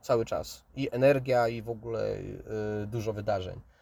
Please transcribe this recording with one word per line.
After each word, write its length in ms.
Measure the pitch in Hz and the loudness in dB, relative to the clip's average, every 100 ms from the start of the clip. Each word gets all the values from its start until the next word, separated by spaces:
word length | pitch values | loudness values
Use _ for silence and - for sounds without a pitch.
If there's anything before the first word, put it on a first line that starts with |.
cały 240 | - 120 113 | 2 2 2
czas. 380 | 80 - - _ 131 | -2 -4 -12 _ -6
I 140 | 135 | -4
energia, 560 | 123 135 139 127 123 117 | 4 6 6 4 4 4
i 140 | 117 | 0
w 80 | 110 | -6
ogóle, 480 | 113 113 110 104 101 98 95 - 107 107 107 | -8 -6 -4 -2 -4 -6 -10 -6 -4 -2 -4
y, 40 | 104 | -4
dużo 260 | 117 107 | -4 -4
wydarzeń. 480 | 107 104 98 92 92 - _ | -2 0 0 -2 -10 -16 _